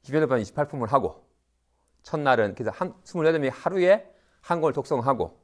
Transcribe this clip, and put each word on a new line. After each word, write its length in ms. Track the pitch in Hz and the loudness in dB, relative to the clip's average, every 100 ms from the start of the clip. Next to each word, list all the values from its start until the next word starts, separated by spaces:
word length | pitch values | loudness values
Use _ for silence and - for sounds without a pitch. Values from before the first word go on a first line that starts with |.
| - | -2
이별의 200 | 147 156 | 0 2
밤 120 | 127 | 0
이십팔 280 | 104 - 147 | -2 -6 -6
품을 240 | 143 110 | -4 -2
하고 360 | 135 87 - _ _ _ _ _ _ _ _ | 0 -2 -8 _ _ _ _ _ _ _ _
첫날은 540 | - 156 143 120 104 92 | -8 -2 2 2 2 -2
그래서 160 | 110 | -8
한, 240 | - 180 - | -4 -8 -8
스물여덟 360 | - 180 156 160 | -10 0 2 2
명이 100 | 135 | -2
하루에 600 | - 180 190 180 214 - _ _ _ | -4 -4 2 4 4 2 _ _ _
한 200 | - 175 | -6 0
권을 120 | 156 | 0
독송하고 680 | 139 - 139 123 120 82 _ | -2 -2 -2 0 0 -4 _